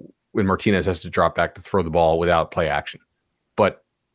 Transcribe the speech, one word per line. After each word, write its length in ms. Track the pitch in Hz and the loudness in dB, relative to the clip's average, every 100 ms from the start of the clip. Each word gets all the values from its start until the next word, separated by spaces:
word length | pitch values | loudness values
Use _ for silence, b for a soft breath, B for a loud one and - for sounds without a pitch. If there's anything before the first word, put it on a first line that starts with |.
| - _ _ | -20 _ _
when 160 | - 95 | -2 0
Martinez 380 | 92 - 98 80 | 0 2 0 0
has 120 | 85 | -4
to 80 | 90 | -4
drop 260 | - 85 - | 0 0 0
back 180 | 85 | -4
to 60 | - | -6
throw 220 | - 101 | -4 -2
the 60 | 82 | 0
ball 280 | 82 82 82 | 2 2 2
without 320 | 87 85 80 | 2 2 0
play 180 | - 80 | -2 -2
action. 320 | 73 - - _ _ _ _ _ | -2 -6 -14 _ _ _ _ _
But 300 | - 101 - _ _ _ | 0 0 0 _ _ _